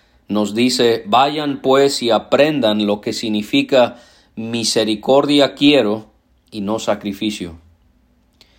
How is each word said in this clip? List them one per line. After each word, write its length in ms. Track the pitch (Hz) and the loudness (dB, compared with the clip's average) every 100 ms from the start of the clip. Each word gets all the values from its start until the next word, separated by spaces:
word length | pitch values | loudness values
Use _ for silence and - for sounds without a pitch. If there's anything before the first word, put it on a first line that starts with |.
| _ _ _ | _ _ _
nos 260 | 104 104 | -2 -2
dice: 520 | 107 123 123 120 113 101 | 0 0 2 0 0 0
"Vayan 540 | 117 143 151 147 131 | 2 2 0 -6 -4
pues 400 | 135 135 139 139 | 0 2 2 0
y 80 | 120 | 0
aprendan 800 | 104 - 127 147 151 110 104 104 | -2 0 2 2 2 0 0 0
lo 120 | 104 | -2
que 120 | 117 | -4
significa 840 | 107 117 107 104 143 135 135 120 - - _ _ | -6 -4 -4 -2 -2 2 2 2 -2 -20 _ _
misericordia 1200 | - 113 117 110 120 110 107 - 135 143 147 135 | -12 -8 -4 -2 -2 -2 -2 2 2 4 2 2
quiero 560 | - 143 143 107 107 - _ _ _ _ | 2 4 4 2 -2 -8 _ _ _ _
y 100 | 110 | -10
no 200 | 98 110 | -6 -4
sacrificio". 800 | - 104 104 98 110 107 90 80 _ _ _ _ _ _ _ _ _ | -2 -4 -6 -6 -6 -6 -12 -14 _ _ _ _ _ _ _ _ _